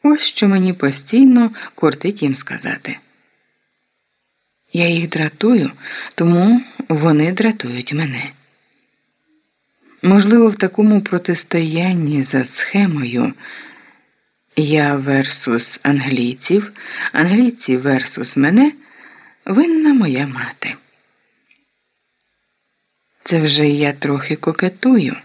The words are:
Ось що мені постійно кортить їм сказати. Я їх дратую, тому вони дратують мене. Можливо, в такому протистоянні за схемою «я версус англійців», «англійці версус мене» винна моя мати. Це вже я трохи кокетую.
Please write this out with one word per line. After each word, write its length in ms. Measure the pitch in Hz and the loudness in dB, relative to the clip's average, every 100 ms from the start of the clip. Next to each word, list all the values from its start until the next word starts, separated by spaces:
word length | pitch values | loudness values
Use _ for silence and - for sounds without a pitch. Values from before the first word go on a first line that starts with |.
Ось 200 | 294 302 | 2 2
що 260 | - - 202 | 0 0 2
мені 240 | 190 185 | 2 0
постійно 760 | 180 139 135 - 233 269 240 226 226 - | 0 -2 -4 -2 4 6 6 2 -2 -20
кортить 480 | - 156 - 175 208 | -2 -2 0 -6 -2
їм 120 | 143 | -4
сказати. 640 | 135 - 123 127 127 - - _ _ _ _ _ _ _ _ _ _ _ _ _ _ _ _ _ | -4 -8 -10 -8 -10 -12 -14 _ _ _ _ _ _ _ _ _ _ _ _ _ _ _ _ _
Я 160 | 170 170 | -2 0
їх 200 | 170 165 | 0 -4
дратую, 640 | 160 151 _ 214 240 139 - - - - | -4 -6 _ 2 2 0 -8 -16 -16 -14
тому 460 | - 170 175 196 240 - - - | -2 2 4 4 2 0 -16 -6
вони 440 | 156 160 151 160 | 0 2 2 0
дратують 600 | 185 220 214 120 123 123 | 0 -2 -2 -8 -10 -8
мене. 400 | 147 156 123 - - _ _ _ _ _ _ _ _ _ _ _ _ _ _ _ _ | -6 -6 -6 -12 -16 _ _ _ _ _ _ _ _ _ _ _ _ _ _ _ _
Можливо, 460 | 180 202 202 233 226 | 4 4 6 6 4
в 80 | 208 | 2
такому 440 | 185 202 214 208 | -2 2 4 4
протистоянні 1200 | 202 175 175 170 - 170 160 160 180 180 147 147 | 0 -4 -2 -4 -2 -2 -2 -2 -2 -2 0 -2
за 220 | 131 135 | 0 -2
схемою 880 | 127 - - 196 202 151 120 120 123 - - - - - _ _ _ _ _ _ _ - | -2 -6 -4 -2 0 -2 -4 -2 -4 -6 -20 -20 -20 -20 _ _ _ _ _ _ _ -4
«я 400 | 151 151 143 139 | 0 2 2 -2
версус 840 | 139 135 135 - - 117 - - | 0 0 0 -4 -2 -2 -4 -4
англійців», 880 | 143 143 131 127 120 127 - 190 208 - - - - | -2 -2 -2 -2 -4 -6 -2 -2 -2 -16 -16 -10 -4
«англійці 640 | 160 170 208 247 240 - 127 | 0 2 2 2 -2 -4 -2
версус 600 | 139 131 - - 123 135 | 0 -2 -2 -8 -6 0
мене» 360 | 143 208 294 - _ - - - - _ | 2 4 2 0 _ -20 -20 -20 -20 _
винна 500 | - 196 339 320 302 | -2 0 2 2 2
моя 320 | 269 175 127 143 | 2 2 -2 -4
мати. 480 | 123 120 - - - _ _ _ _ _ _ _ _ _ _ _ _ _ _ _ _ _ _ _ _ _ _ _ _ | -8 -12 -12 -12 -14 _ _ _ _ _ _ _ _ _ _ _ _ _ _ _ _ _ _ _ _ _ _ _ _
Це 180 | - 165 | -4 0
вже 280 | 151 147 151 | 0 2 2
я 240 | 147 147 | 2 -2
трохи 440 | 143 143 139 - 151 | -2 -4 -4 -6 -6
кокетую. 800 | - 156 180 - 254 247 135 - | -4 -2 -4 -2 2 2 0 -8